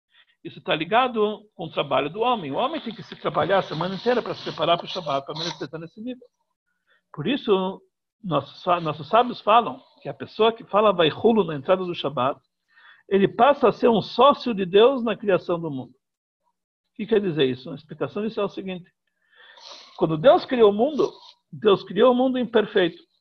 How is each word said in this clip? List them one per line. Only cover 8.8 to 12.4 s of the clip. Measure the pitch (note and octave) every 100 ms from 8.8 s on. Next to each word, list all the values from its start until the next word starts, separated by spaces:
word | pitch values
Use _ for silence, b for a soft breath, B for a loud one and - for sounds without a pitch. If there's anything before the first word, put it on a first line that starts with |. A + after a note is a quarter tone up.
nossos | D#3+ D#3 D3
sábios | A3 B3 G3+
falam | - A3+ F#3 B2+ _ _
que | C#3+
a |
pessoa | C#3 D3 - A3+
que | A3+
fala | - G3 G#3+
Vaichulo | F3 D#3+ - A3+ A3
na | E3+
entrada | D3 B2+ G#3+
do | F3+
Shabbat, | E3 C#3+ C#3 C3 D3+